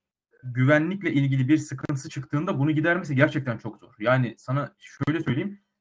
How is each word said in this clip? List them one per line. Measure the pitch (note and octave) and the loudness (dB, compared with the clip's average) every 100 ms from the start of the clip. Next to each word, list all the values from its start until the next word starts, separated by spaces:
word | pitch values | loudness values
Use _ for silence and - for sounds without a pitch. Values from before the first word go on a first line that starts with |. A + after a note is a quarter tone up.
| _ _ _ _ | _ _ _ _
güvenlikle | B2+ B2 C3 D3+ D#3+ G3 E3+ | -8 0 4 4 2 -2 0
ilgili | C#3+ C#3 C3+ B2+ | 0 2 2 2
bir | D#3 | 2
sıkıntısı | D3+ C3+ - C#3 D#3+ | 0 -8 -6 -6 -6
çıktığında | C3+ - D3 F3 C#3 | -10 -6 -4 -2 0
bunu | D3 | 2
gidermesi | D3+ E3 F3 D3+ C3 | 2 2 0 0 2
gerçekten | D3 C#3+ B2+ A#2 | 2 2 -4 -6
çok | A2 - | -10 -14
zor. | - - | -20 -4
Yani | A2 C3 A#2+ - | 2 2 2 -4
sana | - C#3 C#3 _ | -4 -4 -4 _
şöyle | - - C3+ D#3+ | -20 -4 -2 0
söyleyeyim, | D#3+ C3 G3+ - _ _ | -2 -2 -4 -10 _ _